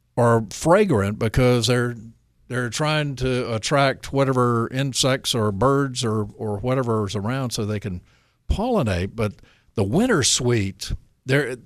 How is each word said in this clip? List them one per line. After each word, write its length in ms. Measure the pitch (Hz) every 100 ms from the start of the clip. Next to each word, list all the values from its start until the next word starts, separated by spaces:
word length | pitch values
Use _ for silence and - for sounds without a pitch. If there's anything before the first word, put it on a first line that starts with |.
| _ -
are 300 | 117 117 110
fragrant 680 | - 156 185 208 120 98 107
because 480 | 113 131 127 123 113
they're, 280 | 123 120 120 110 - _ _ -
they're 220 | 123 123
trying 480 | - 151 151 147 127
to 360 | 131 127 117
attract 600 | 113 - 143 139 127 -
whatever 560 | 135 135 127 123 117 117
insects 640 | 131 139 123 135 131 - 127
or 160 | 107
birds 520 | 98 123 139 139 127 120
or, 240 | 110 104 -
or 200 | 110 101
whatever 460 | 120 131 120 113 101
is 100 | 107
around 360 | 101 131 127
so 140 | - 104
they 140 | 104
can 200 | 104 90 - _ _ _ -
pollinate. 680 | - 233 226 120 87 95 -
But 180 | 107 - - _ _ -
the 80 |
winter 400 | 98 143 254 196
sweet, 720 | 113 - 123 120 98 - - - - _ -
they're, 320 | 135 131 127